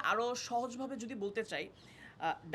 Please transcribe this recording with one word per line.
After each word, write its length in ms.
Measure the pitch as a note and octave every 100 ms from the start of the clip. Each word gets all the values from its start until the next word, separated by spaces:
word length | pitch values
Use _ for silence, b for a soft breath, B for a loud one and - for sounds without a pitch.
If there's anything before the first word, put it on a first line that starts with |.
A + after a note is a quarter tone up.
| D#3+
আরও 160 | G#3+ A#3+ A#3+ -
সহজভাবে 460 | A#3+ B3 A#3+ C4+ C4+
যদি 120 | A#3 A#3+
বলতে 180 | G3+ G#3+ G#3+
চাই, 140 | D3 F#3+
আহ, 680 | - - - - - D#3+ - E3